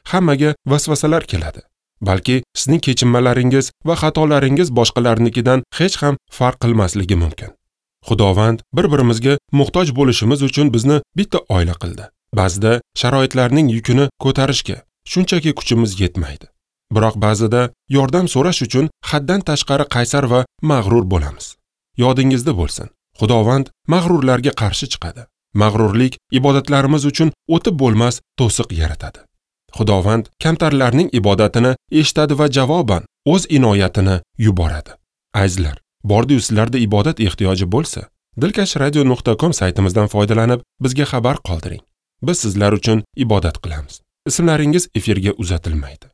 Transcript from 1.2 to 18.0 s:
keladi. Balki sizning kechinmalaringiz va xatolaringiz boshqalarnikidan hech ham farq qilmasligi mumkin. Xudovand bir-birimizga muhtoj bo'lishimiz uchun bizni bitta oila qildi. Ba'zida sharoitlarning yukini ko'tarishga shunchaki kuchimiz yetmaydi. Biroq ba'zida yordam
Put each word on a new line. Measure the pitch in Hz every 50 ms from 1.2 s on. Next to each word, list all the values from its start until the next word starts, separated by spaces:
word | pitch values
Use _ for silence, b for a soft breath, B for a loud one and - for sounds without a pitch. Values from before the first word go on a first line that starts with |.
| -
keladi. | - - 85 78 78 - - - _ _ _ _ _ _ _
Balki | 107 95 92 95 - 123 123 131 123 _
sizning | _ - - - 156 165
kechinmalaringiz | - 139 123 - 131 120 120 123 127 123 120 127 123 127 131 135 131 - _ _
va | - 165 165
xatolaringiz | 160 160 156 151 160 156 151 151 139 139 135 139 147 180 156
boshqalarnikidan | 123 123 117 - - 120 120 120 113 110 117 117 117 127 117 123 127 131 123 _
hech | - - 165 190 -
ham | - 147 143 143 - _
farq | _ - - 127 127 - _
qilmasligi | - 117 117 110 98 85 - 101 95 90 101
mumkin. | 85 85 78 - - - - - _ _ _ _ _ _ _ _ _ _
Xudovand | - 117 104 104 98 92 101 107 113 113 113 - _
bir-birimizga | - 160 208 170 147 139 127 117 117 113 117 135 143 139 _ _
muhtoj | - 143 139 - - 175 185 151 120
bo'lishimiz | 131 143 131 113 - 107 110 110 139
uchun | 139 135 - 143 139 143 117
bizni | 117 110 139 147 143 - _
bitta | _ 165 101 - - - -
oila | _ 101 90 85 87 85
qildi. | - - 87 87 - - - _ _ _ _
Ba'zida | - 104 95 95 85 98 104 110 120 120 - _
sharoitlarning | _ - - 120 131 135 131 131 - 131 127 120 131 156 156 127
yukini | 113 113 113 - 120 135 143 139 _
ko'tarishga | _ - 135 131 - 135 139 135 - - - 95 - _ _ _ _
shunchaki | _ - - 180 185 - 190 170 151 160 143
kuchimiz | - - - 120 117 117 104 95 95
yetmaydi. | 98 87 - 95 82 71 71 - - - _ _ _ _ _ _ _ _
Biroq | - 107 110 110 107
ba'zida | 104 107 104 110 101 113 107 117 120 123 123 _ _ _
yordam | - 135 139